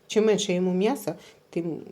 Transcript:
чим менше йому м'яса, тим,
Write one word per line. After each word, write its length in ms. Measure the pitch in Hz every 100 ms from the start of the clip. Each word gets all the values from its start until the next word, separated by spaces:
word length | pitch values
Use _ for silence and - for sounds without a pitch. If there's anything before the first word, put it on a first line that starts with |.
| -
чим 180 | 220 220
менше 280 | 196 -
йому 200 | 180 185
м'яса, 420 | 180 208 285 - 170 - - _
тим, 320 | - 170 151 -